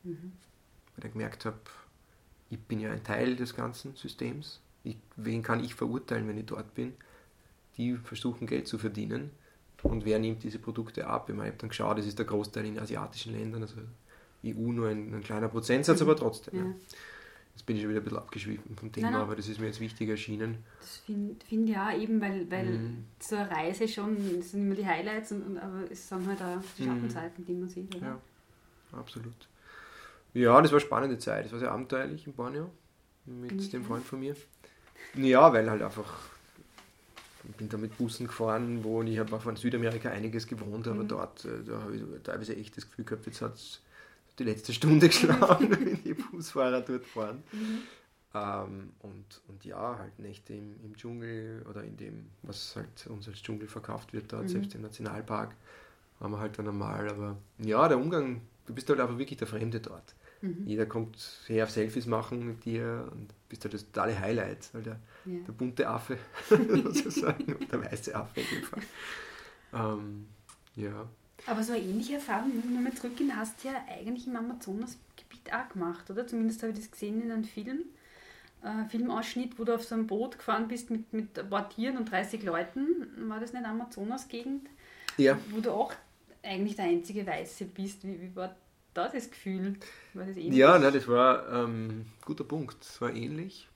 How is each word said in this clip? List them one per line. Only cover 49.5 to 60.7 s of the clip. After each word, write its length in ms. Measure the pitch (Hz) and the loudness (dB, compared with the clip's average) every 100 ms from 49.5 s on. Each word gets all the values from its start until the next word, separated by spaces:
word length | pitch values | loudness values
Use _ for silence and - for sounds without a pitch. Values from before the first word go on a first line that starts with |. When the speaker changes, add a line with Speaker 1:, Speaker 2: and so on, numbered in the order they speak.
| 98 | -18
Speaker 2:
ja, 340 | 98 92 113 117 | -12 -8 -6 -6
halt 220 | 101 101 | -12 -14
Nächte 340 | 104 101 - | -14 -16 -14
im, 220 | 107 104 104 | -14 -12 -16
im 140 | 113 107 | -16 -14
Dschungel 680 | 120 120 117 113 110 113 110 | -12 -10 -8 -8 -8 -12 -12
oder 140 | 104 | -12
in 120 | 110 107 | -12 -12
dem, 300 | 107 110 104 101 | -12 -12 -16 -18
was 340 | - 104 - - | -14 -10 -10 -10
halt 320 | 104 - - | -10 -12 -14
uns 220 | 107 104 | -12 -12
als 120 | 101 | -14
Dschungel 280 | - 110 107 | -8 -8 -8
verkauft 420 | 113 107 110 - | -12 -8 -8 -8
wird 220 | 113 107 | -10 -8
dort, 100 | 117 | -6
Speaker 1:
Mhm. 40 | 185 | -2
Speaker 2:
selbst 260 | 185 202 117 | -2 -4 -6
im 60 | |
Nationalpark, 760 | 107 110 110 104 107 107 110 - - - - - _ _ | -12 -8 -8 -8 -4 -4 -4 -10 -20 -20 -20 -20 _ _
waren 120 | 107 | -6
wir 80 | 104 | -4
halt 200 | 104 107 | -4 -4
dann 80 | 104 | -4
einmal, 400 | 101 104 104 104 | -4 -2 -2 -4
aber 300 | 104 101 101 - - | -4 -4 -6 -12 -8
ja, 280 | 110 107 160 | 2 6 8
der 100 | 131 | 6
Umgang, 440 | 143 170 135 120 - _ - | 4 0 0 -4 -10 _ -12
du 80 | |
bist 160 | 117 131 | -10 2
halt 100 | 139 | 4
einfach 180 | 123 120 | 4 0
wirklich 200 | 135 120 | -4 -4
der 100 | 113 | -6
Fremde 320 | 110 113 113 | -4 -2 -4
dort. 360 | 110 90 - - - - | -6 -14 -18 -20 -20 -8
Speaker 1:
Mhm. 220 | 196 175 | -6 -4
Speaker 2:
Jeder 200 | 196 | -4